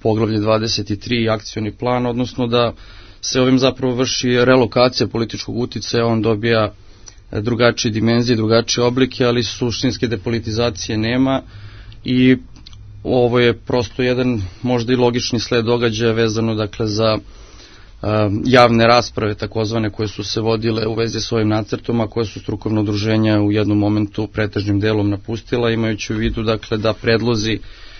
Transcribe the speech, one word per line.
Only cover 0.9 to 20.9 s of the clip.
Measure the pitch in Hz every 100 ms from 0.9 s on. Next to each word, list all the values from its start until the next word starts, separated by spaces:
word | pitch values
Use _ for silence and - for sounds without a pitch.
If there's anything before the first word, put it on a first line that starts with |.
| 98
tri, | 113 120 110
akcioni | 110 - 110 107
plan, | - 123 123 123
odnosno | 120 123 - 120
da | 120 117 - - - - -
se | - 131
ovim | 127 131
zapravo | 131 127 127
vrši | 123 127 - 123 123
relokacija | 123 131 117 123 127 - 107
političkog | 117 113 - - 110
uticaja, | 127 113 - 120 117
on | 113
dobija | 113 104 117 113 104 - - - - - -
drugačije | 110 110 117 120 117 120
dimenzije, | 110 113 117 120 110
drugačije | 110 113 117 -
oblike, | 123 127 127 -
ali | 123 120
suštinske | 110 - 123 107 131 - 117
depolitizacije | 117 123 117 110 107 120 92 - 107
nema | 110 127 135 135 - - - - - -
i | - 127 127 127 - - - - - -
ovo | - 123 120 123
je | 120 113
prosto | - 123 117 -
jedan | 123 123 127 113 92 -
možda | 123 123 113
i | 127
logični | 120 120 - 117
sled | - 120
događaja | 113 120 117 107 117
vezano, | 113 113 110 110
dakle, | 110 104 - 110
za, | 104 110 104 - - - - - - - -
a, | 104 107 104 104
javne | 127 123 120 117 117
rasprave | 120 - - 107
takozvane | 104 107 110 107 113 107
koje | - 107
su | -
se | 98 -
vodile | 110 110 117 113
u | 110